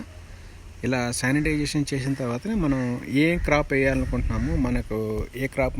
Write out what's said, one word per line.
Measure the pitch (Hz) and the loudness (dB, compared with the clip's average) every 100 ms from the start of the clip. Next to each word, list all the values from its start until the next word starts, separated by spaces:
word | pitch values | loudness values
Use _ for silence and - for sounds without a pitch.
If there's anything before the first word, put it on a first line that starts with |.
| - - - - - - - - 120 | -8 -14 -18 -18 -18 -18 -18 -4 0
ఇలా | 131 120 - | 0 0 0
శానిటైజేషన్ | 127 147 156 151 143 151 139 | 2 2 2 0 0 0 0
చేసిన | 139 135 139 | -2 -2 -2
తర్వాతనే | 123 120 202 220 | -2 -2 -2 0
మనం | 151 131 123 123 - 131 | 2 2 0 -4 0 2
ఏ | 160 170 - | 4 4 2
క్రాప్ | 147 143 | 2 2
వేయాలనుకుంటున్నామో, | 139 135 131 127 123 120 113 123 127 123 | 2 4 2 0 0 0 0 0 2 2
మనకు | 123 - 110 107 110 117 131 | 0 0 -2 -2 -2 -4 -4
ఏ | 135 | -4
క్రాప్ | - 127 | 0 0